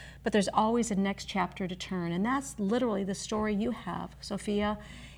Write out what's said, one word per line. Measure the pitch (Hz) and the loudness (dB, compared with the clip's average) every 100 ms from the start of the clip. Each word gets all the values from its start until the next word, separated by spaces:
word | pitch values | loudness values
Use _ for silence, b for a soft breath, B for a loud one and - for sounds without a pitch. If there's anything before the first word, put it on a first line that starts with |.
| B B | B B
but | - | 2
there's | 214 190 | 4 4
always | - 220 240 233 | 4 4 4 2
a | 196 | 2
next | 196 196 - | 2 0 -2
chapter | 202 180 - 185 | 0 0 -2 -6
to | 185 | -6
turn. | - 185 170 | -4 -2 0
And | 170 214 | 0 2
that's | 269 269 - | 0 -2 -2
literally | 196 240 254 196 | 0 2 2 2
the | 196 | 0
story | 190 - 220 214 | -2 -2 0 2
you | 202 233 | 2 0
have, | 220 - 175 180 - | -2 -4 -6 -6 -10
Sophia. | - 202 - 208 208 214 B B B | -6 -4 0 2 2 0 B B B